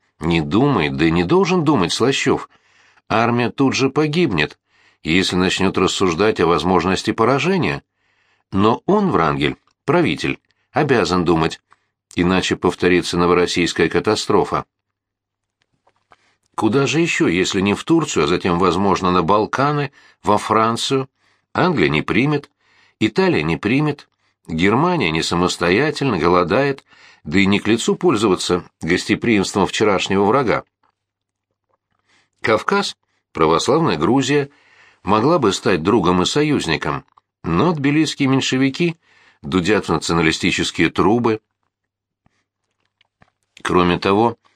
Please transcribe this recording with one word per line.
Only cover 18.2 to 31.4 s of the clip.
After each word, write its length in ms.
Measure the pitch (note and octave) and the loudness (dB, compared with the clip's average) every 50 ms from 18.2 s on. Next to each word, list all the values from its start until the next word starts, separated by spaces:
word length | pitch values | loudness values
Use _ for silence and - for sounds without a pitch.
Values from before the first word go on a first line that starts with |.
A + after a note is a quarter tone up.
| D2 | 0
а 40 | |
затем, 300 | D2 F2+ E2 - F#2+ E2+ | 2 0 0 0 0 0
возможно, 540 | E2+ F#2+ F2+ E2 F#2 G2+ G2 F2+ E2 F#2+ F2+ | 2 2 2 2 2 2 0 0 0 0 0
на 100 | F2+ F#2 | 0 2
Балканы, 720 | E2+ D#2+ G2+ G#2+ G#2 - - - C3+ D3 D3 D3 C#3+ C#3+ - _ _ _ _ _ - | 2 2 2 2 0 -2 -2 -2 -2 0 -2 -2 -4 -8 -10 _ _ _ _ _ -2
во 160 | F#2+ G#2 G2 | 0 0 0
Францию? 680 | - - G#2+ A2 A2 A2+ A#2 A2 - - C3+ C3+ C3+ - _ _ _ _ _ _ _ _ - | 0 0 0 2 2 0 0 -4 -4 -2 -2 -4 -4 -6 _ _ _ _ _ _ _ _ -2
Англия 340 | G#2+ D3+ F#3 E3 A2+ D#2 | 0 0 0 2 0 0
не 140 | C#2 D2+ D#2 | 0 0 -2
примет, 480 | C#2 - D#2+ G#2 C3 D3+ D3+ C#3+ - - _ _ _ _ _ _ _ _ _ - | -2 -2 -2 0 0 0 -2 -4 -6 -10 _ _ _ _ _ _ _ _ _ -2
Италия 440 | A2 G#2+ - F#3+ F#3+ F#3 C#3+ F2 D2+ | -2 -2 0 0 0 2 0 0 0
не 140 | E2 E2 | -2 -2
примет, 520 | - - G2+ B2+ C#3+ D3+ D3+ C#3+ - - _ _ _ _ _ _ _ _ | -2 -2 -2 0 0 0 -2 -4 -6 -12 _ _ _ _ _ _ _ _
Германия 640 | - E2+ D#2+ F2+ G#2 A2+ B2+ E3 F3+ F3+ D#3 G#2 D#2+ | -8 -4 0 2 2 2 2 0 0 0 0 -2 -2
не 100 | D#2 D#2+ | -2 -2
самостоятельно, 960 | D#2 - F#2 E2+ F2+ F2 - - F2 F2 F#2 A2+ D3 D#3 C#3+ - C#3+ C3+ G#2 | -2 -2 0 0 0 0 -2 -2 0 0 2 2 0 -2 -4 -4 -4 -2 -2
голодает, 640 | D#2+ D#2 F2 F2+ F2+ F2+ E2 F#2+ C3 C#3 C#3+ C3+ - _ _ _ - - - _ _ - | 0 2 2 2 2 2 0 0 0 0 -2 -4 -6 _ _ _ -20 -20 -20 _ _ -10
да 140 | - - | -2 0
и 80 | G2 G2 | 0 2
не 140 | F#2+ G2+ F#2+ | 2 0 0
к 80 | - | 0
лицу 280 | G2+ A#2 A#2 - G#3 G3 | 0 0 0 0 -2 -2
пользоваться 680 | - - F3+ G2 G2+ A2+ G#2 F2+ E2 - - F2+ F2 - - _ _ | 0 0 0 0 2 2 0 0 0 0 -2 -2 -4 -4 -8 _ _
гостеприимством 840 | - D#2+ F2+ F#2+ - - G2+ - - A#2 A2 G2+ F#2 - - G#2 F2+ | -4 -2 -2 -2 0 -2 -4 -2 0 0 0 0 0 0 -2 -2 -2
вчерашнего 560 | E2+ - - A2 G#2 G2 F2+ - - G2 G2 G2+ | -2 -2 0 0 0 0 0 -2 -2 0 0 2
врага. 400 | G2 A#2 C#3 C3+ G2 D2+ C2 - _ _ _ _ _ _ _ _ _ _ _ _ _ _ _ | 2 2 0 0 0 -2 -4 -4 _ _ _ _ _ _ _ _ _ _ _ _ _ _ _